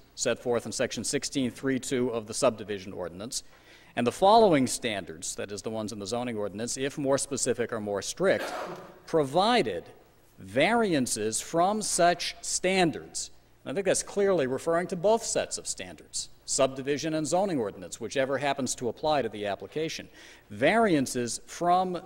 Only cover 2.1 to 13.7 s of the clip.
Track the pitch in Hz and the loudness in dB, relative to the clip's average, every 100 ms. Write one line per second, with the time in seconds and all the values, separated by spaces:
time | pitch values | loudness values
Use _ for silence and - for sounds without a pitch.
2.1 | 117 107 107 131 110 101 101 95 95 87 | -2 -6 2 2 2 -6 -8 -8 -10 -10
3.1 | 87 113 - - - - - - - 120 | -10 -10 -10 -10 -20 -20 -20 -10 -2 -2
4.1 | - 190 226 214 147 123 - 117 101 82 | 4 8 8 8 6 2 -2 -4 -4 -6
5.1 | 80 - - 101 101 113 110 104 107 95 | -10 -10 -8 -8 -8 -6 -6 -6 -6 -6
6.1 | 120 123 107 104 98 120 135 139 151 135 | -4 -4 -4 -4 -4 -6 -4 -4 -2 0
7.1 | 135 - 127 - 117 113 113 104 98 - | 0 0 -2 0 0 -2 -4 -2 -2 -4
8.1 | - 185 110 - - - - - - - | 0 2 2 0 -8 -10 -12 -16 -20 -2
9.1 | 165 135 160 214 240 123 85 - - - | 0 2 2 4 4 2 -2 -8 -20 -20
10.1 | _ _ - 95 117 175 233 214 147 120 | _ _ -20 -4 2 4 4 2 2 0
11.1 | 110 107 110 - 165 180 214 185 - 175 | 0 -2 -2 -2 2 2 2 0 4 4
12.1 | 175 - - - - 180 190 170 95 78 | 4 -2 -8 -6 -2 2 4 4 2 -8
13.1 | - - - _ _ 131 | -10 -10 -14 _ _ -8